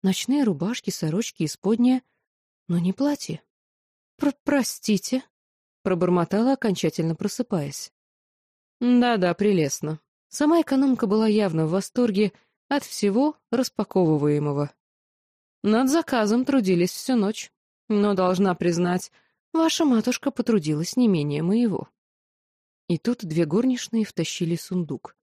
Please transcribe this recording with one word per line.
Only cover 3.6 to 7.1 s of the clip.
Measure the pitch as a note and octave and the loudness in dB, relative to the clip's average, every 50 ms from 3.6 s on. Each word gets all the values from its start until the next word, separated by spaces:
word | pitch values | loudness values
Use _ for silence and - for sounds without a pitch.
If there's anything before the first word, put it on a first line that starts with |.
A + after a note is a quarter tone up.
| _ _ _ _ _ _ _ _ _ _ _ | _ _ _ _ _ _ _ _ _ _ _
«Пр-, | _ - F#3 - _ | _ -2 -2 -2 _
простите», | _ - D4 C#4 A#3+ - - - - - G#3+ F#3 - - - C4 - _ _ _ _ _ _ _ _ _ _ _ | _ 0 0 0 0 -2 -6 -8 -2 -2 -2 -2 0 -4 -6 -6 -6 _ _ _ _ _ _ _ _ _ _ _
пробормотала, | _ D#3 F#3 E3+ F3+ F3 F3+ F3+ E3+ - - G#3 A3+ C4 C4+ | _ -2 0 0 2 2 2 2 2 0 0 0 2 2 0
окончательно | - - A3 F#3 - - D#3+ - - D#3+ E3 | 0 0 -2 -2 0 -2 -2 -2 -2 -2 -2